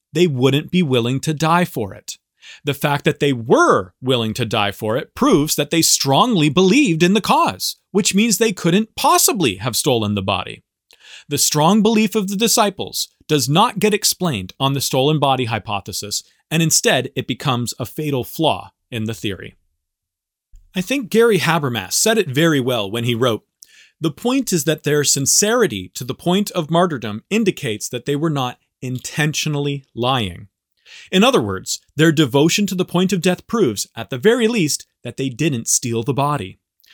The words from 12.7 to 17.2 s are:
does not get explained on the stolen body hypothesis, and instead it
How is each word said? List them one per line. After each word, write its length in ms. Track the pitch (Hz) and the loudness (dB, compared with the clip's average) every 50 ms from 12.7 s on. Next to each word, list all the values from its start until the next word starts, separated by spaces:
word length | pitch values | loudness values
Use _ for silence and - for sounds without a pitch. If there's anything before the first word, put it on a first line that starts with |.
| - - 101 - - - - - _ _ _ | -2 -8 -12 -10 -8 -8 -8 -10 _ _ _
does 220 | - 151 143 117 131 | -2 -2 0 0 2
not 300 | 151 190 226 247 - 180 | 2 2 2 2 0 0
get 160 | 214 214 208 | 0 0 0
explained 580 | 202 - - - - 185 165 123 95 92 - - - | 0 -2 -2 -2 -2 -4 -4 -4 -4 -8 -10 -6 -2
on 140 | 135 135 139 | -2 -2 -2
the 60 | 131 | -2
stolen 380 | - - 143 131 135 151 160 143 | -4 -2 0 2 2 2 2 4
body 280 | 143 135 131 131 123 | 4 4 4 2 0
hypothesis, 760 | 113 117 104 - 110 104 98 - - 85 - 101 104 - - - _ _ _ _ - | -2 -4 -6 -4 -6 -8 -8 -8 -8 -10 -10 -8 -8 -8 -8 -8 _ _ _ _ -2
and 120 | 156 165 | 0 0
instead 480 | 165 156 - - - 233 170 127 127 - - | 2 2 2 2 2 2 2 2 -2 -4 -6
it 100 | 135 | -8